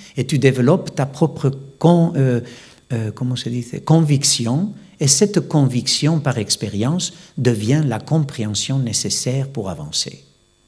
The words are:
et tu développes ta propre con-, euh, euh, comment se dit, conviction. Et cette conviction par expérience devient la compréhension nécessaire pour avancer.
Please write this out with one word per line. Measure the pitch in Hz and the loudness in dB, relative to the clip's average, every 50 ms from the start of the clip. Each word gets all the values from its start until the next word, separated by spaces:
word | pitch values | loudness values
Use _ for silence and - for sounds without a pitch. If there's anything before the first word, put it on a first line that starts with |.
| - - - | -20 -12 -6
et | 139 135 | -4 -4
tu | - 160 131 | 0 0 4
développes | 127 131 123 127 120 131 175 185 - - - | 4 4 4 4 4 4 4 2 0 -6 -4
ta | - 135 | -4 -4
propre | 139 - - 165 147 - - - 139 135 - - - - - | -4 0 0 0 0 0 0 -2 -2 -2 -2 -12 -18 -10 2
con-, | - 170 175 170 165 170 - | 4 6 6 6 4 2 2
euh, | 135 135 131 123 117 110 - - - - - - - _ - 120 | 2 2 2 2 0 -2 -6 -16 -20 -20 -20 -20 -20 _ -6 -4
euh, | 113 110 107 | -4 -4 -4
comment | - - 127 127 127 | -4 -4 -4 -4 -4
se | 117 - 117 | -4 -4 -6
dit, | 120 123 117 - - 98 - | -6 -6 -6 -6 -10 -8 2
conviction. | - 156 165 160 147 147 135 143 - - - 117 113 127 156 196 214 - - - - - - | 4 4 4 6 4 2 2 2 0 0 0 0 0 0 0 -2 -2 -6 -10 -18 -20 -6 -2
Et | 156 135 | 2 2
cette | - - 208 202 208 180 | 4 4 4 2 2 0
conviction | - - - 151 139 127 120 120 107 - - - 147 151 165 156 | -2 2 2 2 2 4 2 -2 -2 -2 -2 0 2 2 2 2
par | 143 135 117 113 | 0 0 -2 -2
expérience | 101 - - - 117 101 101 98 110 135 170 180 - - - - - - - 156 | -2 -2 -4 -4 -4 -6 -2 -2 0 0 0 -2 -4 -6 -10 -14 -20 -14 -6 0
devient | 127 127 117 104 107 110 139 156 156 | 2 2 2 2 2 0 2 2 2
la | 135 113 107 | 0 -2 -4
compréhension | - - 156 160 147 139 - - 110 107 104 - - - 135 135 | -2 0 0 0 0 0 -4 -6 -4 -4 -4 -4 -4 -2 -2 -2
nécessaire | 127 117 101 - - 101 - - - 127 127 135 135 135 | -2 -2 -2 -4 -4 -2 -4 -4 -4 -2 -2 -2 -4 -4
pour | - 123 98 95 | -6 -8 -6 -6
avancer. | 85 78 73 76 - - - - - - - _ _ _ _ _ _ _ _ | -6 -8 -10 -8 -6 -6 -6 -6 -10 -16 -20 _ _ _ _ _ _ _ _